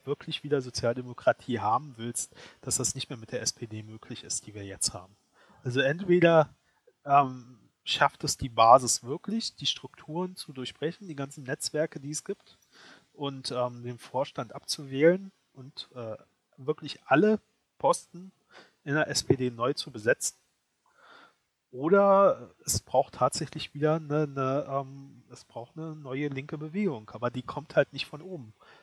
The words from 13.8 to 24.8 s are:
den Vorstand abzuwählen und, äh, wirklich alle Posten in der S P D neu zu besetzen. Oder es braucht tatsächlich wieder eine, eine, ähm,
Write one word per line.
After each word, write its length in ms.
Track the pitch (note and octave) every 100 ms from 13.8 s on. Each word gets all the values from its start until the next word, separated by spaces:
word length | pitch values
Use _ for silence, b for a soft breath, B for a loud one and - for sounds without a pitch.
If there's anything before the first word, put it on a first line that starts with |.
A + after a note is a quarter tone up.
den 140 | A#2+ A#2+
Vorstand 560 | - B2+ C#3+ - A#2 -
abzuwählen 760 | - - C#3 C3+ D#3 F#3 G3 - _
und, 380 | - C3 - -
äh, 220 | B2+ A2+ G#2+ _ _ _ -
wirklich 460 | C3+ D#3 D3+ - -
alle 360 | C#3 G#3 G#3+ _ _ _ _
Posten 540 | - - - F3 F#3+ - b b b b -
in 100 | D3
der 140 | D#3
S 140 | C#3+
P 120 | - C3+
D 160 | B2+
neu 220 | A#2 A#2+
zu 180 | D3 -
besetzen. 460 | A#2 G#2+ C3+ - - _ _ _ _ b b b b b b _ _ _
Oder 840 | B2+ D3 G3+ G3+ G3 G3 - A2+ _
es 180 | - -
braucht 340 | - B2+ C#3 -
tatsächlich 580 | B2 - C#3+ D#3 -
wieder 220 | D3 D3+ D#3+
eine, 280 | D3+ D3
eine, 440 | D3+ C#3 C3+ C3+ C3+
ähm, 540 | C3+